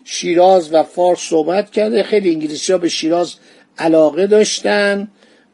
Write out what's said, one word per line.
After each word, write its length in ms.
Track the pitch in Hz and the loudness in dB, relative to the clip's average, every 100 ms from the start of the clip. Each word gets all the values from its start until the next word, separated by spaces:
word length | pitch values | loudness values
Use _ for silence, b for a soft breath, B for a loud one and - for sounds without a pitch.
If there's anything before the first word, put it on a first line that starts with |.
شیراز 680 | - - 175 170 185 190 151 | -14 -8 -2 4 4 4 2
و 80 | 160 | 0
فارس 360 | 147 - 180 175 | 0 0 0 0
صحبت 520 | - 160 156 190 202 | -2 -2 0 -2 -4
کرده. 320 | 214 214 220 | -2 -2 -2
خیلی 280 | 196 208 185 | 0 0 0
انگلیسی‌ها 480 | 160 151 147 - 185 | -2 -4 -6 -2 -2
به 100 | 165 | -2
شیراز 460 | - 160 170 170 - b b b - | -4 -2 -2 -4 -10 b b b -4
علاقه 480 | 160 160 151 147 202 | 2 4 4 2 2
داشتن 840 | 214 208 - 202 208 202 202 208 b b b b | 2 2 -2 -2 0 0 -2 -6 b b b b